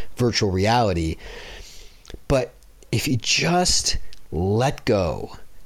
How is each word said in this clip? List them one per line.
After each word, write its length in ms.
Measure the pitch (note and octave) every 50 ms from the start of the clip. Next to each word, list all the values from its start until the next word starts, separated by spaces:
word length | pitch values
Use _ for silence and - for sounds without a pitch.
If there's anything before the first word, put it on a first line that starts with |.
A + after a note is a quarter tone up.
| - - -
virtual 340 | - B2+ A#2+ G#2+ - A2+ G2+ F2+
reality. 640 | F#2 F#2+ G#2 A#2 B2 A#2+ G#2 F2+ E2+ E2 D#2+ D#2 - - - - - - - - - - - - - - - - - - - - - - -
But 260 | C#3 C3 B2 - - - - - - - - - -
if 160 | A2+ - D3+
you 80 | C#3+
just 800 | A#2+ - - - - D#3+ E3 F3 F3+ F3+ - - - - - - - - - - - - -
let 540 | - D#2 F2+ G2 G#2 A2 B2 C#3+ C#3+ - -
go, 520 | - A2+ G2+ F#2 D#2+ B1 G1+ - - - - - - - - -